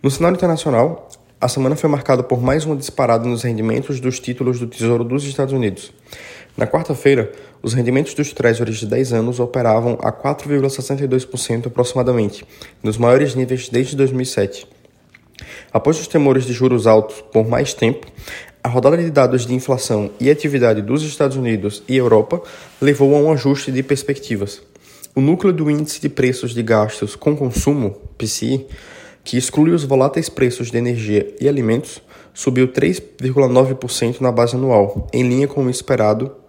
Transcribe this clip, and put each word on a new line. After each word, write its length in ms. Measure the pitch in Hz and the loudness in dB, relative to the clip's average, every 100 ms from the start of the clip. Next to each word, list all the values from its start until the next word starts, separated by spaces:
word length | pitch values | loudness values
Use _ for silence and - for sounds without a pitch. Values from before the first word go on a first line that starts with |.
No 80 | 151 | -2
cenário 280 | 135 170 185 | 0 0 2
internacional, 720 | 180 160 156 117 143 165 - - _ _ | 0 0 0 2 2 -2 -14 -20 _ _
a 80 | 135 | -4
semana 260 | - 131 151 | 0 -2 0
foi 140 | 156 | 0
marcada 340 | 143 - 131 | 0 0 0
por 180 | 123 127 | 0 0
mais 220 | 123 147 | 0 0
uma 140 | 156 139 | -2 -6
disparada 500 | 139 - 127 113 120 | -6 -2 0 2 0
nos 160 | 120 | -4
rendimentos 560 | 123 110 110 117 - 131 | -4 -2 -2 -2 -4 -4
dos 220 | 127 127 | -4 -6
títulos 360 | - 123 127 123 | -8 -4 -2 -2
do 100 | 117 | -6
Tesouro 360 | - 113 117 | -4 0 0
dos 220 | 120 135 143 | 0 -4 -4
Estados 280 | 139 135 | -4 -2
Unidos. 380 | 135 110 92 - _ _ - - - - - | 0 -2 -4 -16 _ _ -20 -20 -20 -16 -6
Na 100 | 123 | -2
quarta-feira, 640 | 165 165 139 139 135 - - - - | -2 -2 0 2 2 0 -8 -20 -10
os 120 | 117 | -4
rendimentos 400 | 123 120 131 156 | 0 2 0 0
dos 180 | - 143 | -4 -6
Treasuries 460 | - 117 113 117 110 | 0 0 2 -2 -4
de 80 | 107 | -2
dez 260 | 120 131 | -2 0
anos 300 | 117 113 123 | 0 0 -2
operavam 560 | 120 131 117 110 120 131 | -2 0 2 2 2 -2
a 80 | - | -4
quatro 380 | - 135 143 147 | -4 -4 -4 -2
vírgula 220 | 143 135 | 0 0
sessenta 340 | 135 131 139 | -4 -6 -4
e 40 | 139 | 0
dois 180 | 127 127 | 0 -2
por 140 | 123 | -10
cento 280 | - 117 120 | -4 -4 -2
aproximadamente, 760 | 117 123 131 127 123 101 - - - - _ | -2 0 0 0 2 0 -4 -20 -20 -20 _
nos 160 | 110 107 | -4 2
maiores 380 | 120 131 143 127 | 4 6 4 -2
níveis 320 | 127 127 - | -2 -4 -2
desde 300 | 120 131 139 | -2 -2 0
dois 160 | 135 | 0
mil 80 | 131 | 0
e 40 | 123 | -4
sete. 400 | - 98 - - _ _ _ _ _ _ - - - - | -2 -4 -6 -20 _ _ _ _ _ _ -20 -20 -20 -4
Após 260 | - 143 160 | 0 0 -2
os 80 | - | 0
temores 380 | 165 139 131 123 | 2 4 2 0
de 80 | |
juros 340 | 113 127 120 107 | 0 2 4 6
altos 340 | 110 - - | 6 4 -10
por 240 | - 110 113 | -2 0 2
mais 280 | 120 131 | 0 -2
tempo, 340 | - 113 139 - - - - - _ | 0 -2 -2 -10 -20 -18 -18 -18 _
a 60 | 127 | -2
rodada 300 | 123 120 170 | 2 4 4
de 120 | 170 | 2
dados 360 | 143 123 131 117 | 2 4 2 0
de 80 | |
inflação 580 | 127 127 127 - 110 101 - | -4 -2 -4 0 -2 -2 0
e 100 | 127 | 2
atividade 520 | 151 151 135 120 107 | 2 0 2 2 2
dos 200 | 101 143 | 0 -4
Estados 360 | 156 139 143 131 | -4 -2 -2 0
Unidos 440 | 123 110 101 - - | -2 -2 -4 -8 -2
e 80 | 131 | 0
Europa 460 | 123 107 104 175 - - - - | 4 4 4 -4 -6 -20 -20 -2
levou 340 | 139 139 139 147 | 0 4 4 6
a 40 | |
um 120 | 151 | 4
ajuste 400 | 147 143 139 - | 2 2 0 -2
de 100 | 131 | -4
perspectivas. 800 | 131 139 - 139 - 107 98 - _ - _ - - - | -2 -2 -2 -6 -4 -4 -4 -8 _ -20 _ -20 -8 0
O 60 | |
núcleo 320 | 135 180 202 | 2 4 2
do 180 | 165 151 | 2 0
Índice 300 | 147 151 - | 0 -2 -4
de 80 | 143 | -6
Preços 420 | - 127 127 123 | 0 -2 0 -6
de 80 | 117 | -4
Gastos 540 | 113 110 107 - 107 - | 0 2 2 -4 -8 -2
com 220 | 151 147 | -2 0
Consumo, 580 | 131 113 - 143 104 101 - - | -2 0 0 0 -2 -6 -16 -8
P 100 | 110 | -6
C 180 | - 113 | -4 -2
I, 220 | 135 - - - - - - | -2 -4 -18 -20 -20 -20 -20
que 140 | - 123 | -4 -4
exclui 340 | 127 - 156 | -2 2 4
os 140 | 170 139 | 4 2
voláteis 420 | 135 139 170 160 | 2 2 0 -6
preços 420 | - 123 123 117 | 0 0 0 -4
de 80 | 117 | -2
energia 560 | 120 117 107 104 98 - | -2 -2 0 0 0 -2
e 80 | 135 | 0
alimentos, 540 | 143 113 117 - - _ - - | 0 0 0 -4 -18 _ -20 -20
subiu 340 | - - 127 127 | -4 -2 2 2
três 340 | - 165 185 - - | 2 0 -2 -8 -8
vírgula 260 | 131 131 131 | -2 2 4
nove 280 | 123 135 131 | 4 4 0
por 140 | 120 | -6
cento 320 | - 117 120 | -2 -2 0
na 100 | 127 | 0
base 260 | 117 120 127 | 2 2 2
anual, 500 | 131 113 98 101 - | 2 4 4 -2 -4
em 100 | 123 | 0
linha 240 | 123 123 139 | 2 2 0
com 160 | - | 0
o 60 | 131 | -2
esperado 680 | 123 - 123 107 110 135 - | -2 -2 2 2 2 -2 -8